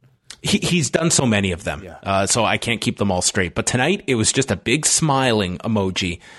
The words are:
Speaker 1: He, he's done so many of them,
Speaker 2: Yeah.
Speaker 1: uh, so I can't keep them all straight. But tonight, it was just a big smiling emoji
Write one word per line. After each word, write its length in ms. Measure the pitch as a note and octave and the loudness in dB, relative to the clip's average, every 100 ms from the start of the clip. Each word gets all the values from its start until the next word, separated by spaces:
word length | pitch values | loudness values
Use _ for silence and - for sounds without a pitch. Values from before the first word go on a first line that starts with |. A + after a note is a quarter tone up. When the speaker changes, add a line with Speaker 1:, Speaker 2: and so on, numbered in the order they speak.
| _ _ - - | _ _ -20 -8
Speaker 1:
He, 160 | - G#3 | -2 0
he's 320 | - F3 C3 | 2 0 2
done 220 | E3+ E3 | 0 2
so 160 | - B2+ | 2 2
many 240 | G2+ G2 | 2 2
of 120 | F2+ | -2
them, 200 | E2+ D2 | -6 -8
Speaker 2:
Yeah. 140 | F#2 - | -10 -8
Speaker 1:
uh, 240 | - G2 G2 | -2 0 2
so 180 | A#2+ | 2
I 140 | A2 G#2+ | 2 0
can't 240 | A2+ A2+ | -2 -2
keep 160 | - - | -2 -2
them 140 | G2+ | 0
all 100 | F2+ | 0
straight. 320 | - G#2 F2 | -2 -2 -2
But 140 | A2 - | -2 -2
tonight, 360 | B2 C#3+ G3+ - | 0 0 0 0
it 80 | A#2+ | 0
was 160 | G#2+ | 2
just 180 | - - | 0 0
a 60 | F#2+ | -2
big 320 | - C#3+ - | 0 0 2
smiling 720 | - D#3+ C3+ C3 A2 F#2 F#2 | 2 2 2 2 2 0 -2
emoji 600 | A#2 G#2+ F#2+ F#2 F#2 E2+ - | -2 0 0 -2 -4 -4 -12